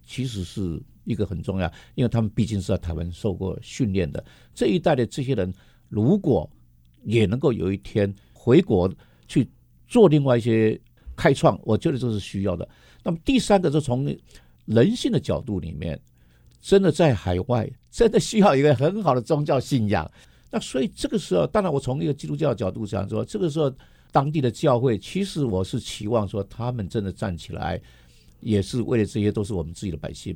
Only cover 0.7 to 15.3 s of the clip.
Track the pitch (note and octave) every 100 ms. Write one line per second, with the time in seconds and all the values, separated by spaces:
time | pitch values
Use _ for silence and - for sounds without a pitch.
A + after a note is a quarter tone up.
0.7 | D#2 - - - G#2+ F#2+ E2+ F2 F#2+ E2
1.7 | - - - A#2+ A#2 A2 - G#2+ G2+ F2
2.7 | F#2 E2+ E2 F2 F2 G#2+ F2 F#2 - -
3.7 | - A2+ F#2+ D#2+ - - - - - A#3+
4.7 | F#3 F3 C3 A2 - B2+ A#2 F#2 F#2+ _
5.7 | _ - G#2+ A#2 G3+ E3+ F#2+ - - _
6.7 | _ _ _ - A2+ G2 B2 D3 A2 F2+
7.7 | G2 - A2 G2+ G2+ _ _ A#2 D3 F#3
8.7 | G2 F#2+ - - _ - D#3 A2+ _ _
9.7 | _ - A#3+ F#3+ D3+ C3+ A#2+ A#2 A2+ A2
10.7 | A#2+ _ _ - - E3 C3 D3+ G2+ -
11.7 | G#2+ - B2+ B2 G#2 - G2 G2 F2 -
12.7 | - - - - E3+ - C4 - G3+ F3
13.7 | D3 C3+ B2 C#3+ - _ - _ _ -
14.7 | A2+ D#3 A#3+ C#4+ G#3 -